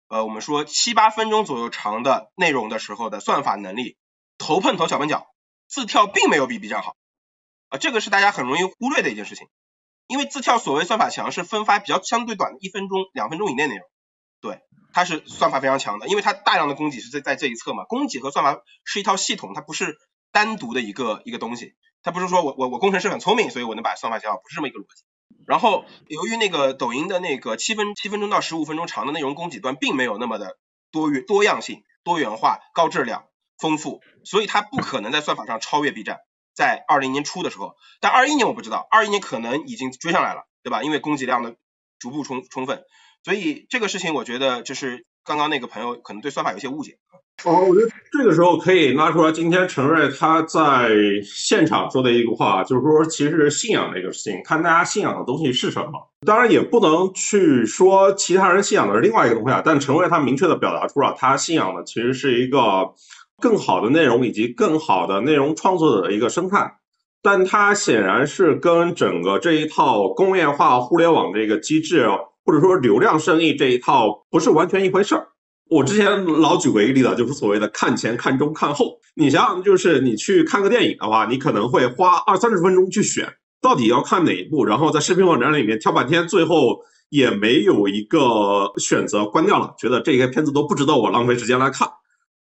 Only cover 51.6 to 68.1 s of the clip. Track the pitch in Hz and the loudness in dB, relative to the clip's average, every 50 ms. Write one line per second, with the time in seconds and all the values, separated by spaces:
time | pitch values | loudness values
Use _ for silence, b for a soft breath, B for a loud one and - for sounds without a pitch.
51.6 | 160 - - 98 90 - - 131 131 123 120 120 117 110 107 - 139 104 98 92 | 4 2 2 0 -2 -2 -2 0 2 4 4 2 2 0 0 0 0 0 0 0
52.6 | 92 - 131 123 131 151 156 156 165 160 - - 143 147 170 160 147 147 143 - | 0 0 0 0 2 4 4 4 2 0 -2 -2 -2 0 2 4 2 2 2 0
53.6 | - 220 185 113 90 - 90 92 90 92 - - - 110 98 92 - - 156 156 | -2 0 0 0 -2 -4 -6 -8 -8 -8 -10 -10 -8 -8 -8 -8 -4 -2 -2 0
54.6 | 170 170 165 170 175 - - 214 175 120 98 90 90 107 135 160 160 127 123 - | 2 2 2 2 2 0 -2 -2 -2 -2 -4 -4 -4 -6 -4 -2 -2 -2 -2 -2
55.6 | 214 165 - 101 85 - 78 65 - _ _ _ - 180 214 233 247 220 165 117 | -2 -4 -4 -6 -6 -8 -10 -14 -16 _ _ _ 0 2 4 4 6 6 6 4
56.6 | - - 240 233 202 156 156 170 185 185 - - - - 214 202 185 156 135 120 | 4 4 4 4 6 6 4 4 2 0 -2 -4 -4 0 2 4 4 4 4 4
57.6 | 110 107 - - 185 190 190 190 196 202 196 - - - 175 190 190 185 175 202 | 2 0 2 4 4 6 6 6 6 4 4 2 0 0 2 2 4 4 4 2
58.6 | 196 - 208 175 117 101 101 113 143 208 226 202 139 117 113 113 107 131 113 95 | 2 2 2 2 2 2 2 2 2 2 4 2 2 2 2 0 0 0 0 2
59.6 | - 156 156 139 - - 135 170 180 160 170 156 143 117 135 131 190 160 127 110 | 2 2 2 2 2 2 2 2 2 2 2 2 2 0 0 2 2 2 2 0
60.6 | 113 92 82 - - - - 139 131 101 - - 131 131 139 - - - 165 143 | 0 -2 -2 -2 -4 -4 -2 0 0 0 0 0 0 0 0 0 0 -2 -2 -2
61.6 | 104 92 87 87 85 - - 113 117 123 131 131 143 135 117 120 127 127 139 135 | -2 -2 -4 -8 -10 -10 -6 -4 -2 -2 -2 -2 0 0 0 0 0 2 2 2
62.6 | 117 107 95 95 92 - - B B B B B B B B - - 240 214 - | 2 4 2 0 0 -2 -6 B B B B B B B B -2 0 2 2 2
63.6 | - - 92 92 101 117 143 170 160 123 117 131 127 107 90 104 117 120 - - | 2 0 0 0 2 2 2 4 4 4 4 2 2 0 0 -2 -2 -2 -2 0
64.6 | - 165 156 151 - - 98 90 85 92 95 98 117 151 156 139 135 151 156 - | 0 0 0 0 0 0 0 0 0 0 -2 0 2 2 2 2 2 0 0 0
65.6 | - 196 185 170 156 147 117 98 85 90 104 104 120 110 - 175 170 185 202 196 | 0 0 2 2 4 2 2 2 2 0 0 0 0 -2 -2 -2 -2 0 0 0
66.6 | - - - _ _ _ _ _ _ _ _ _ - 202 202 185 185 185 - 208 | -2 -2 -8 _ _ _ _ _ _ _ _ _ 0 2 4 4 2 2 2 4
67.6 | 202 202 202 - - - 131 110 98 95 | 4 4 2 2 2 2 2 2 2 2